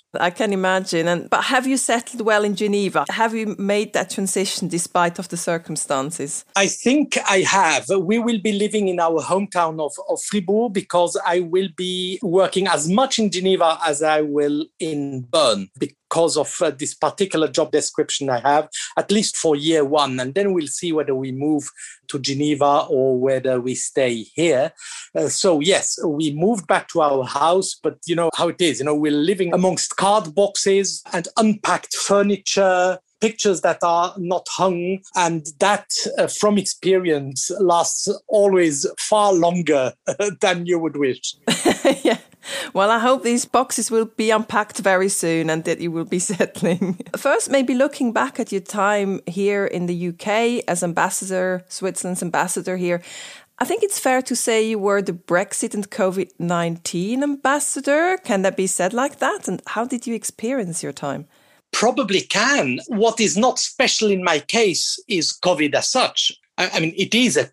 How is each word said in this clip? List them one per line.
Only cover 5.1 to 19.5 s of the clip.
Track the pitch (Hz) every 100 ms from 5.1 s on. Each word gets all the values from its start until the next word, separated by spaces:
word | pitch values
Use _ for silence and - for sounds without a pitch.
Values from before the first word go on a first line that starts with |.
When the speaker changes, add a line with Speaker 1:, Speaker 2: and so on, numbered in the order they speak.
| 175
Speaker 1:
of | 180
the | 170
circumstances? | - 165 170 156 - 139 139 170 143 - - 196
Speaker 2:
I | 196
think | - 240 294 262 240 -
I | 190
have. | - 196 170 139 127
We | 190 175 233
will | 226 226
be | 214
living | 202 208 214 196
in | 175
our | 165 160
hometown | 139 190 202 180 165 160
of, | 147 - -
of | 165 -
Fribourg | 208 175 214 233
because | 190 - 175 175 196 185
I | 175
will | 170 185 196 160
be | 180 185 185 190
working | 170 180 180 190 190
as | 156 156
much | 208 262 233
in | 208
Geneva | 175 190 180 165 160
as | 165 143
I | 156 156
will | 151 147 147 147 156 -
in | 165 147 139 131
Bern | 123 165 135 101 95 -
because | 143 _ - 165 165 151
of, | 131 -
uh, | 165
this | 139 147
particular | - 151 - 190 160 147
job | 147 151
description | 151 - - 143 - 139
I | 123
have, | 135 147 156 - - -
at | -
least | 208 - -
for | 165